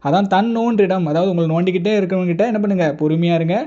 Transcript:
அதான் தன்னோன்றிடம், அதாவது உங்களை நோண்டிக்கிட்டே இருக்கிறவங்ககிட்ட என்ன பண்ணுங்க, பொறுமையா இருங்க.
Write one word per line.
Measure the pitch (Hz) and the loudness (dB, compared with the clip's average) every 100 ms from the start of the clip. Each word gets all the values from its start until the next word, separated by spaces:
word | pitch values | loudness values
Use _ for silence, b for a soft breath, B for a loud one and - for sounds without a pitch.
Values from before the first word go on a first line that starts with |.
அதான் | 139 175 196 | -2 0 2
தன்னோன்றிடம், | 190 226 226 233 220 190 185 160 | 0 0 0 0 2 2 2 0
அதாவது | 156 196 | 0 0
உங்களை | 170 165 | 0 0
நோண்டிக்கிட்டே | 165 185 180 190 214 | 0 0 0 0 0
இருக்கிறவங்ககிட்ட | 185 190 180 170 233 | 0 -2 -2 0 0
என்ன | 214 | 0
பண்ணுங்க, | 208 190 160 151 | 0 0 0 0
பொறுமையா | 156 160 170 165 | -2 0 0 0
இருங்க. | 160 202 | 0 -2